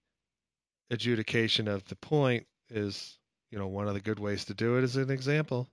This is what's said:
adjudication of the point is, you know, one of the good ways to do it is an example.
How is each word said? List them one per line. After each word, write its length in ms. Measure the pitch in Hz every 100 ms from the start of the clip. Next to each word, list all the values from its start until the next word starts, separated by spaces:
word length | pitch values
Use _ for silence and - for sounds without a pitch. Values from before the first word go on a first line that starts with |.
| _ _ _ _ _ _ _ _ -
adjudication 800 | 120 117 113 110 117 113 - 107
of 160 | 101 -
the 80 | -
point 500 | - 151 135 120 - _ -
is, 480 | 113 101 92 - - _ _ _
you 80 | 104
know, 80 | 98
one 220 | 98 104
of 60 |
the 60 | 98
good 180 | 104 104
ways 260 | 104 98 -
to 80 |
do 240 | 101 117 123
it 60 |
is 120 | 127 135
an 140 | 131
example. 580 | 135 131 151 151 123 127